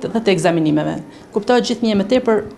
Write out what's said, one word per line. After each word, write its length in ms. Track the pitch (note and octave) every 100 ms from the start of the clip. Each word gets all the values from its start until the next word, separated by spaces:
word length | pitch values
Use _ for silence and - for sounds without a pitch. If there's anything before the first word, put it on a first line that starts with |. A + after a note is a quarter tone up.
dhe 80 | F#3+
të 180 | A3+ G#3+
ekzaminimeve. 640 | F3+ E3+ E3 D#3 D3+ D#3 D#3+ - - -
Kuptohet 380 | A3 G#3 B3 A#3+
gjithnjë 300 | A#3 A3+ G3+
më 80 | G#3
tepër 320 | B3+ B3 G#3+ -